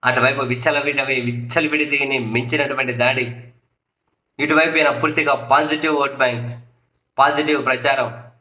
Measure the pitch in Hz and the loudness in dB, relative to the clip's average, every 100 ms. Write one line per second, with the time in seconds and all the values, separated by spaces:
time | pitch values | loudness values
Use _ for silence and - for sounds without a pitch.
0 | 127 123 123 139 127 123 156 143 143 139 | 2 2 2 2 -2 0 0 0 0 -2
1 | 135 131 120 120 120 170 151 151 147 143 | -2 -2 -2 -4 -4 -2 0 0 0 -2
2 | 139 135 113 113 120 151 139 135 127 120 | -2 -2 -2 -2 -2 -2 -2 -2 -4 0
3 | 123 131 120 - - _ _ _ _ _ | 0 0 -4 -8 -18 _ _ _ _ _
4 | _ _ _ - 147 151 160 160 147 120 | _ _ _ -6 0 2 4 2 2 2
5 | 151 151 143 135 120 139 151 156 160 147 | -2 0 0 0 2 2 2 0 0 0
6 | 139 139 127 120 120 120 - _ _ _ | -2 0 0 0 -6 -10 -18 _ _ _
7 | _ - 139 147 151 147 131 127 131 135 | _ 2 2 2 0 0 0 0 0 0
8 | 120 - - _ | 0 -4 -18 _